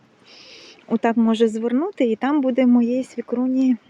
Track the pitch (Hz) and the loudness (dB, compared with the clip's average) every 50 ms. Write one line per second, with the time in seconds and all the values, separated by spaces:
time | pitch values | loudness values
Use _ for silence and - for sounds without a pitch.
0 | _ _ _ _ _ - - - - - - - - - - - _ - 233 226 | _ _ _ _ _ -20 -20 -20 -20 -20 -20 -20 -20 -20 -20 -20 _ -4 -4 -2
1 | - 233 226 240 226 220 226 214 233 226 214 220 226 240 240 262 330 415 - - | 0 0 0 2 2 2 2 2 0 0 0 -4 -4 -2 -2 -2 -2 -4 -2 -2
2 | 269 233 220 - - 262 294 302 262 262 240 262 262 247 247 240 233 233 247 262 | -2 0 0 -2 -2 -2 0 0 0 0 0 2 2 4 4 4 2 0 -2 -4
3 | 247 - - - - - 240 240 254 262 254 262 262 254 247 226 - | -6 -6 -10 -14 -10 -8 -6 -4 -4 -2 -2 0 0 0 0 -2 -4